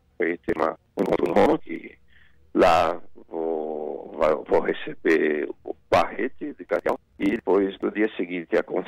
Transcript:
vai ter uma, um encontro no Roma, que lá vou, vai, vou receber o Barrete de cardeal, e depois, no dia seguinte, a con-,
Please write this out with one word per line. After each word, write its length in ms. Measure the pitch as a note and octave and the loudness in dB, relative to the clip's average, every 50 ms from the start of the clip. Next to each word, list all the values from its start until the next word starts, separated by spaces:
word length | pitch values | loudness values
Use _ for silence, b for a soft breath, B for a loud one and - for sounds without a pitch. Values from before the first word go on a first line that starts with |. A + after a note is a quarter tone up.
| _ _ _ - | _ _ _ -4
vai 200 | F2 E2 F2 - | -2 -2 -2 -4
ter 180 | - - E3+ | -4 -4 -2
uma, 220 | E3 - - - - _ _ - | 0 0 -2 -2 -6 _ _ -4
um 60 | - | -2
encontro 260 | G2 - - - - - | 0 0 2 0 0 2
no 60 | E2 | 4
Roma, 240 | G2+ G2+ C#3 D#3 - | 4 4 4 4 0
que 380 | - - D#2+ - - - - _ - b b b b b b b b - - | -2 -8 -10 -10 -12 -16 -20 _ -20 b b b b b b b b -4 2
lá 460 | F2+ F#2+ F2+ E2 F2+ E2+ E2 F2 F2 - - - - - - | 6 6 6 6 6 4 2 0 -4 -8 -12 -14 -16 -16 -10
vou, 880 | - E2 D#2+ E2 E2 D#2 D#2 D#2 D#2 D2+ D2+ D2 D2 - - - - | -6 -4 -2 -2 -2 -4 -4 -6 -6 -6 -6 -6 -8 -10 -10 -10 -2
vai, 180 | D2+ D#2 D#2 D2+ | 2 2 2 2
vou 260 | B1+ - - - E2 | 2 0 2 2 2
receber 880 | D#2 E2+ E2 - - - - - - E2+ D#2+ D#2 D#2 D2+ D2+ D2+ C#2+ - - - - | 2 2 -2 -4 -4 -10 -10 -4 0 2 2 4 2 2 0 -2 -4 -6 -8 -12 -10
o 100 | - - _ _ - | -12 -12 _ _ 2
Barrete 640 | - F2+ E2 - - - A2 - - - - D3 C3 | 2 2 2 2 -2 -6 -6 -6 -6 -8 -12 -12 -12
de 100 | - F#2 | -12 -6
cardeal, 340 | - F#2 - - D#3 B2+ - _ _ _ - | -4 -4 -2 0 -2 -4 -4 _ _ _ -2
e 140 | G2 G2 | -2 -2
depois, 460 | A2+ A2+ - F#2+ F2+ G2+ G2 F#2+ F#2+ - | -2 0 0 2 2 2 2 0 -2 -4
no 100 | G2+ G2+ | -4 -4
dia 200 | G2 G2+ D3 D3 - | 0 0 0 0 0
seguinte, 400 | - F#2+ F2 F2+ F2 E2 - - | -4 -6 -4 -4 -8 -4 0 0
a 60 | F2 | 0
con-, 220 | - - G2 F2+ F2 | 0 0 -4 -6 -4